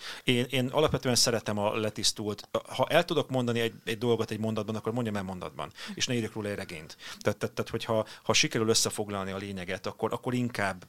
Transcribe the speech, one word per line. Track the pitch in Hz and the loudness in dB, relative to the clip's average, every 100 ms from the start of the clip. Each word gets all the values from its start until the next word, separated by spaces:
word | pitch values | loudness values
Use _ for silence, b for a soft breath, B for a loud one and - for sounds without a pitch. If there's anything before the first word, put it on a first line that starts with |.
| B B | B B
Én, | - 123 123 | 2 2 2
én | 135 127 | 0 0
alapvetően | 139 151 131 131 117 | 2 2 2 2 4
szeretem | - 113 - 104 | 4 2 0 0
a | 104 113 | 0 0
letisztult, | 107 - 98 - 104 101 - - - | -2 0 -2 0 -4 -6 -2 -2 -2
ha | - - | -2 4
el | 156 170 | 4 4
tudok | 151 123 | 0 0
mondani | 131 120 117 | 0 2 2
egy, | 113 104 | 0 -2
egy | - 110 | -6 -2
dolgot | 120 110 107 | 2 2 2
egy | 107 | -2
mondatban, | 110 110 104 110 | -2 -2 -2 -4
akkor | 110 | -2
mondjam | 120 113 104 | -2 -2 -2
el | |
mondatban, | 92 92 85 67 73 - B | -4 -6 -8 -8 -10 -10 B
és | 190 - | -4 -2
ne | |
írjak | 120 110 | 0 -2
róla | 113 104 | -4 -6
egy | 98 | -6
regényt. | 95 82 78 - B B | -8 -10 -12 -16 B B
Tehát, | 104 - | -2 0
tehát, | 113 - | -4 -4
tehát | 113 | -4
hogyha, | 117 - 110 107 B | -4 0 0 0 B
ha | - | 2
sikerül | 117 156 127 110 | 4 4 2 4
összefoglalni | 107 104 - 104 101 95 | 4 4 -2 -4 -4 -4
a | 95 | -4
lényeget, | 101 95 90 92 104 | -6 -6 -4 -4 -4
akkor, | - 110 | -2 -2
akkor | 117 127 | -2 -2
inkább | 123 120 - 101 92 | 0 0 0 0 -2